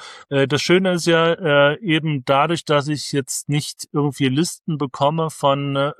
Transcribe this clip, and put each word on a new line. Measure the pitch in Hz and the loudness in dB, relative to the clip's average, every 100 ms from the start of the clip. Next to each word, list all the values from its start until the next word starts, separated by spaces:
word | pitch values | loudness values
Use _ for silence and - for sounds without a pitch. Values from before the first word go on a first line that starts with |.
| - - - | -10 -20 -4
äh, | 139 135 | 0 2
das | 143 | 0
Schöne | - 180 190 | 2 2 2
ist | 180 175 | 0 2
ja, | 165 165 | 2 2
äh, | 165 175 143 143 151 | 0 2 4 4 2
eben | 214 156 156 143 | -2 -2 0 -2
dadurch, | 123 135 156 170 | 2 2 2 -2
dass | - 147 143 | 0 0 0
ich | 147 - | -4 -4
jetzt | 143 131 - - | -4 -4 -8 -4
nicht | 147 - - - | -4 -4 -12 -6
irgendwie | 156 143 131 139 | -2 -2 0 0
Listen | 131 175 - - 151 | 0 -2 -4 -6 -4
bekomme | 143 - 143 160 160 | -6 -2 0 0 -4
von, | - 143 139 143 139 | -2 0 0 -2 -2
äh, | 143 | -4